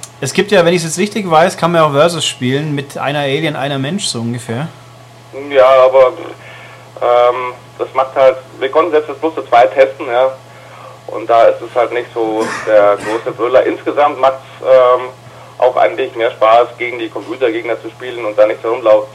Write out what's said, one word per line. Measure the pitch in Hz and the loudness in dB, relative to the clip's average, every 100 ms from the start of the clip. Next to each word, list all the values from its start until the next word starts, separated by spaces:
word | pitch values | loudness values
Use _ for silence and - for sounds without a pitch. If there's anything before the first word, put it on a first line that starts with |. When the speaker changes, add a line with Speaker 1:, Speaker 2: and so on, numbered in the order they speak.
| - - | -20 -10
Speaker 1:
es | 135 | -6
gibt | - 202 | -2 0
ja, | 202 170 | 2 2
wenn | |
ich's | 175 | 2
jetzt | 160 165 | -2 -4
richtig | 202 226 190 | -4 -4 0
weiß, | 160 180 190 | 2 2 0
kann | 170 | -2
man | 170 | 2
ja | 156 | 2
auch | |
Versus | 139 170 170 - | 2 2 0 -6
spielen | - 127 139 156 | -4 -2 -2 -2
mit | 143 - - | -6 -8 -8
einer | 127 147 | -6 -4
Alien, | 143 147 160 147 | -2 -2 -2 -4
einer | 139 139 | -6 -4
Mensch, | 135 196 - | -4 -6 -6
so | 120 | -6
ungefähr. | 117 123 117 117 165 - - - - - - 131 143 | -6 -8 -8 -8 -8 -12 -20 -20 -20 -20 -18 -16 -4
Speaker 2:
Ja, | 139 127 135 | 4 6 6
aber, | 131 135 127 110 - - - - - - - - | 6 6 4 2 -14 -16 -20 -20 -20 -20 -20 -6
ähm, | 120 120 123 123 127 123 - - | 0 2 2 0 -6 -12 -18 -10
das | 123 | -8
macht | 127 131 143 | -4 -4 2
halt, | 131 127 - - | 2 2 -8 -8
wir | 135 | -2
konnten | 147 170 | 0 0
selbst | 151 151 | 0 -2
das | 135 | -6
bloß | 160 | -6
zu | 156 - | -6 0
zweit | 120 131 | 4 4
testen, | 139 131 - 143 | 4 0 0 -4
ja. | 120 131 - - - - - - - - | 0 0 -2 -18 -20 -20 -20 -20 -20 -14
Und | 110 113 | -10 0
da | 117 | 4
ist | 110 - | 4 2
es | 117 | -4
halt | 127 117 | -2 -2
nicht | 120 120 | -4 -8
so | 120 110 110 113 - - | -6 -4 -2 -4 -6 0
der | 107 101 101 | 4 4 2
große | 101 113 123 | -2 -6 -6
Brüller. | 104 117 127 | -4 0 2
Insgesamt | - - - 135 147 127 | 2 -2 -4 0 0 2
macht's, | 131 135 - - | 0 0 -12 -8
ähm, | - 131 123 123 127 - - - - - | 2 4 6 2 -2 -14 -20 -20 -18 -2
auch | 127 - | 0 2
eigentlich | - 120 131 117 | 0 0 -6 -2
mehr | 117 | -4
Spaß, | - 110 120 120 - | 0 4 4 2 -4
gegen | 120 120 | -10 -8
die | 110 | -8
Computergegner | 113 104 127 127 113 117 110 | -10 -10 -4 -2 -2 -6 -8
zu | 113 | -8
spielen | - 127 120 | -14 -12 -10
und | 110 104 | -6 2
da | 107 | 2
nicht | 113 | 2
herumlau-, | 113 123 113 107 - | -4 -2 2 2 2